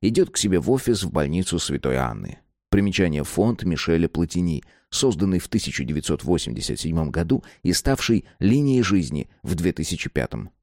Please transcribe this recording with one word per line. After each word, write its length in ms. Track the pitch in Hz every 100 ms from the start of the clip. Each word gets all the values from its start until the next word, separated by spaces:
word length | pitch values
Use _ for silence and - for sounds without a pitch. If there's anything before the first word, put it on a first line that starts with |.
идёт 300 | 104 117 180
к 60 | -
себе 220 | 104 92
в 100 | 101
офис 360 | 135 120 104
в 80 | 90
больницу 480 | 78 71 87 95 85
Святой 340 | - 71 67
Анны. 460 | 65 62 53 50 - _ _ _
Примечание: 520 | 101 101 92 87 73
фонд 400 | 73 - 110 113
Мишеля 460 | 92 76 - 82 85
Платини, 560 | 80 85 87 87 76 - _ _
созданный 480 | - 135 85 98 92
в 80 | -
тысяча 380 | 113 - 69
девятьсот 400 | 67 73 - 73
восемьдесят 560 | - 85 - 60 - 58
седьмом 320 | - 80 76
году 320 | 82 82 135 - -
и 100 | 90
ставший 520 | 87 139 135 - 107 - -
линией 420 | 98 135 143 127
жизни 480 | 92 98 71 71 - _
в 100 | -
две 180 | 85 87
тысячи 380 | - 80 87 -
пятом. 400 | 69 60 55 50 -